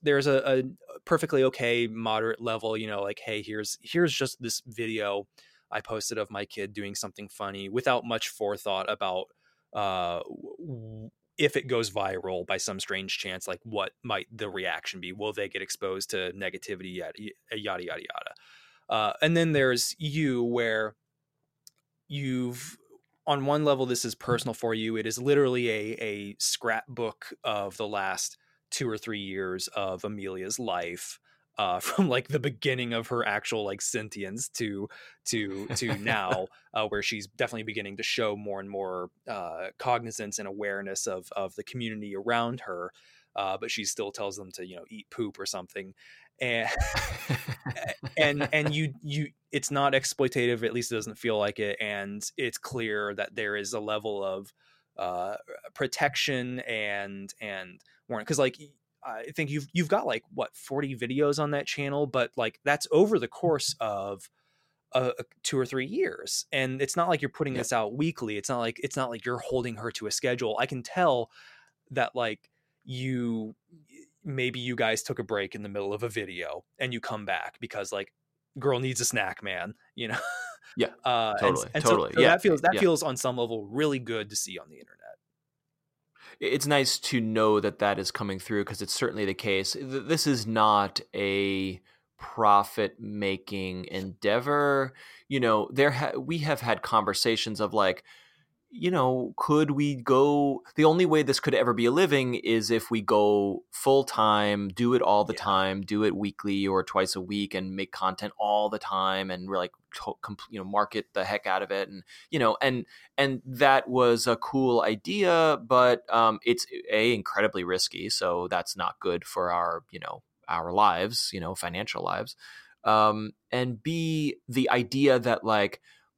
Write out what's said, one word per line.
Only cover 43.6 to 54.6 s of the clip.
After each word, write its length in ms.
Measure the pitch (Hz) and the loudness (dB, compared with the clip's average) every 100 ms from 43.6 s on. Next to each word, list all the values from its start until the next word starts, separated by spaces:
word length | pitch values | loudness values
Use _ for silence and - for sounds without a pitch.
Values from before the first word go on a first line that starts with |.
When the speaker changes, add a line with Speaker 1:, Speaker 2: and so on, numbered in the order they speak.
| 117 | -6
Speaker 1:
she 140 | - | -6
still 260 | 101 - 101 | -6 -4 -6
tells 260 | - 101 98 | -6 -8 -8
them 140 | 92 | -14
to, 140 | 92 92 | -14 -14
you 100 | 90 | -14
know, 80 | 82 | -16
eat 200 | 110 - | -18 -14
poop 280 | - 107 - | -8 -6 -6
or 80 | 95 | -8
something. 480 | 95 90 101 95 - - - _ - | -8 -10 -12 -12 -16 -20 -20 _ -6
And, 280 | 127 117 - - - - - - - - | -2 0 -2 -2 -2 -2 -4 -8 -4 -4
<laughs> 800 | - 120 135 156 - - 127 - | -4 -10 -8 -8 -8 -8 -6 2
and, 320 | 151 143 139 | 2 2 0
and 220 | 151 151 | 2 2
Speaker 2:
<laughs> 0 | |
Speaker 1:
you, 200 | 151 156 135 | 0 -2 -4
you, 260 | 151 143 147 _ - | -6 -4 -4 _ -6
it's 180 | 147 - | -4 -2
not 220 | 139 139 | 2 4
exploitative, 720 | 135 - - 131 131 120 117 | 4 0 0 0 2 2 2
at 80 | 113 | 0
least 200 | 120 117 | -2 -2
it 20 | |
doesn't 240 | 113 107 104 | -4 -6 -4
feel 200 | 120 107 | 0 2
like 200 | 104 104 | 0 0
it. 180 | 104 98 | -2 -2
And 420 | 107 101 98 104 - - | -4 -4 -6 -8 -10 -4
it's 220 | 127 - | -4 -6
clear 560 | - 131 113 104 104 | -8 -6 -4 -2 -4
that 200 | 101 101 | -4 -6
there 220 | - 104 104 | -4 -4 -4
is 160 | 98 | -4
a 80 | 113 | -6
level 440 | 107 107 110 101 | -4 -4 -2 -4
of, 280 | 98 95 98 _ | -4 -6 -10 _